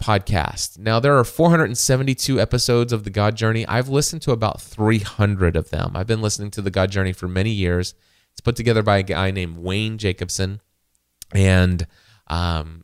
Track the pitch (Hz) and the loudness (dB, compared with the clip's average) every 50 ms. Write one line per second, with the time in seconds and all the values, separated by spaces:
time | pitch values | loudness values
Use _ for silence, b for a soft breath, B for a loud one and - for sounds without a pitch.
0 | - - 107 101 92 - 104 90 73 - - - - - - - 101 113 113 117 | -2 0 0 0 0 0 0 0 0 -2 -4 -8 -8 -10 -10 -6 -4 0 0 2
1 | 120 143 143 135 117 - - - 165 170 170 165 156 98 120 117 - - 135 127 | 2 4 4 4 2 2 2 2 4 4 4 4 2 0 -2 -2 0 2 2 2
2 | 135 135 131 - - - 135 117 104 - - 123 - - 120 120 120 120 120 110 | 2 2 0 0 0 0 0 2 2 2 0 0 2 2 2 2 2 2 -2 -4
3 | 104 101 95 107 104 107 110 110 113 110 110 113 113 - - 117 127 135 135 143 | -4 -4 -2 0 0 0 0 0 0 0 0 0 -2 -2 -2 -2 -2 0 0 0
4 | 147 - - 160 - - 127 113 110 104 76 - - - - - 107 107 117 110 | 0 -2 -4 -4 -2 -2 0 0 0 -2 -4 -6 -12 -12 -4 0 2 2 2 2
5 | 98 - - - 104 101 104 92 95 85 82 82 78 - - - 87 85 87 - | 0 -4 -2 0 0 0 2 2 2 2 2 0 -2 -4 -4 -4 -4 -4 -4 -4
6 | 95 113 113 110 110 107 - - 104 104 - - 98 98 92 98 95 95 95 98 | -4 -2 -2 -2 -2 -2 -4 -4 -8 -8 -8 -6 -6 -4 0 0 0 0 0 0
7 | 95 95 92 - - 90 90 92 98 110 113 101 95 87 87 87 90 - - _ | -2 -2 -2 -4 -6 -4 -2 0 0 0 0 0 0 0 0 0 0 -2 -8 _
8 | _ _ _ _ _ _ _ - - 123 117 - 113 117 113 110 104 107 101 98 | _ _ _ _ _ _ _ -6 -2 -2 -2 0 2 2 2 4 4 4 4 2
9 | 95 95 90 76 95 95 95 98 90 85 82 85 85 92 95 104 110 110 110 107 | 2 0 -2 -2 0 -2 -2 -2 -4 -6 -8 -8 -6 -4 -2 -2 -2 -4 -4 -4
10 | 107 98 90 - 95 87 - - 95 92 98 104 - _ _ _ _ _ _ _ | -4 -4 -4 -4 -6 -6 -4 -4 -4 -4 -6 -8 -14 _ _ _ _ _ _ _
11 | _ _ _ - - - - 98 95 95 92 92 90 90 90 85 82 - b b | _ _ _ -20 -12 -4 0 2 4 6 6 6 4 4 2 0 -4 -6 b b
12 | b b b b b b 76 85 87 87 85 80 78 78 80 82 | b b b b b b -4 -4 -2 -2 -2 -4 -6 -8 -12 -20